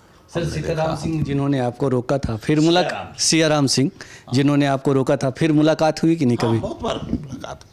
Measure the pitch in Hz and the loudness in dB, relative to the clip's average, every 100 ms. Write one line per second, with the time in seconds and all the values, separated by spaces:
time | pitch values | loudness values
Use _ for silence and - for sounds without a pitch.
0 | _ _ _ 170 156 156 156 160 160 151 | _ _ _ -6 -4 -4 -4 -2 -2 -4
1 | 160 156 143 139 139 139 123 120 139 123 | -4 -4 -2 0 0 0 0 -2 -2 0
2 | 117 139 - 110 - 151 160 175 175 98 | 0 -2 -2 -4 0 2 4 4 0 -4
3 | - - - 165 160 151 135 - 147 - | -10 -4 0 2 4 2 2 2 0 -4
4 | - - - 123 143 143 143 135 147 135 | -16 -20 -4 0 2 2 2 0 2 2
5 | 131 143 135 - 160 151 156 156 156 151 | 2 0 -2 0 2 4 4 4 0 2
6 | 160 165 127 120 117 113 - - - 113 | 0 2 2 2 0 0 -2 -6 -8 -6
7 | - - 131 131 - 131 - | -6 -6 -8 -14 -14 -16 -20